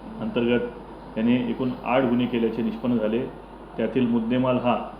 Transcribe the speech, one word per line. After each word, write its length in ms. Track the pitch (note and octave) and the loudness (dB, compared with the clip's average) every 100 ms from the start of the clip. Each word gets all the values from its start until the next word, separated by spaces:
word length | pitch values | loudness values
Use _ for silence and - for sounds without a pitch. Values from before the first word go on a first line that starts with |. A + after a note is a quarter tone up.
| - - | -14 -8
अंतर्गत 400 | A2 B2 A#2+ A#2+ - - - - - - | -4 0 2 2 0 -8 -14 -16 -10 0
त्याने 200 | A2+ B2+ | 4 4
एकूण 340 | A#2+ A#2 B2+ - | 2 -2 -2 -2
आठ 200 | A2 B2+ | 0 2
गुन्हे 220 | B2+ B2 A#2+ | 4 2 2
केल्याचे 360 | A#2+ A2+ A#2 | 2 0 0
निष्पन्न 360 | A2+ G#2+ B2 A#2+ | -2 -2 0 2
झाले. 280 | G#2+ A#2 C3+ - - - - - | 2 0 -2 -8 -16 -18 -12 -4
त्यातील 300 | A2+ C3 A#2+ | 0 2 2
मुद्देमाल 500 | A#2 A2 B2+ B2+ B2 | 2 2 2 2 2
हा 320 | B2 G#2+ - | 2 0 -2